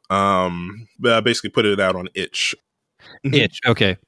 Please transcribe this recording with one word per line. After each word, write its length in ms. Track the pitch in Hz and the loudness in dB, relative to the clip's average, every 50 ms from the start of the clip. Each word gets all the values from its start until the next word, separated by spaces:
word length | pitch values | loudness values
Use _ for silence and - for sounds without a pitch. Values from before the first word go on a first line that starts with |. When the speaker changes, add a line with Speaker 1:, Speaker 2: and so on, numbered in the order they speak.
| _ _ | _ _
Speaker 1:
Um, 760 | 95 98 98 98 98 92 92 90 87 87 87 90 101 107 117 - _ - | -2 0 2 2 2 2 0 -2 -2 -6 -8 -10 -12 -14 -18 -20 _ -2
but 140 | - 120 117 | 0 2 2
I 80 | 113 | 4
basically 300 | 107 120 117 - - 101 | 2 0 -2 -2 -4 -4
put 140 | - - 113 | -2 0 2
it 160 | 104 101 98 | 2 2 2
out 160 | 98 92 92 | 2 0 0
on 120 | 90 87 92 - | -2 -6 -10 -8
Itch. 400 | 95 90 - - - - - - - _ _ _ _ _ _ _ _ - - - - _ | -8 -10 -8 -6 -4 -4 -4 -6 -8 _ _ _ _ _ _ _ _ -20 -20 -20 -8 _
Mm-hmm. 100 | 139 139 | 0 0
Speaker 2:
Itch. 240 | 143 117 101 - - - | 2 0 0 -2 -2 0
Okay. 320 | 123 113 - 110 98 90 - _ | 0 2 2 2 0 0 -2 _